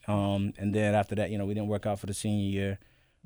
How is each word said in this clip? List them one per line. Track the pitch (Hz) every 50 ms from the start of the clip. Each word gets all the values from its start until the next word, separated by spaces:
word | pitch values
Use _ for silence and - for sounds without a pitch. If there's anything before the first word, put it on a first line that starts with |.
| - -
Um, | 104 101 101 101 101 98 101 104 - -
and | 98 104 101
then | 107 107 104 104
after | 104 98 - 107
that, | 101 104 87
you | 107 101
know, | 98
we | 98 104
didn't | 107 104 104
work | 107 98 -
out | 107 101 98
for | -
the | 101 98
senior | - - 107 104 104 101 98
year. | 98 98 98 98 98 - - - _ _ _ _ _ _ -